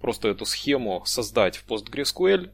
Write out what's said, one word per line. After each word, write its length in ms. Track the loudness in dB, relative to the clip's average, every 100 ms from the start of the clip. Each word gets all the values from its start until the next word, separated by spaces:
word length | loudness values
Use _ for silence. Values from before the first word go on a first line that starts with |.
просто 280 | -4 0 0
эту 160 | 0
схему 580 | -2 -4 0 0 0 -4 -2
создать 500 | -2 0 2 2 2
в 100 | -6
PostgreSQL, 840 | -6 -4 -4 -2 2 4 4 0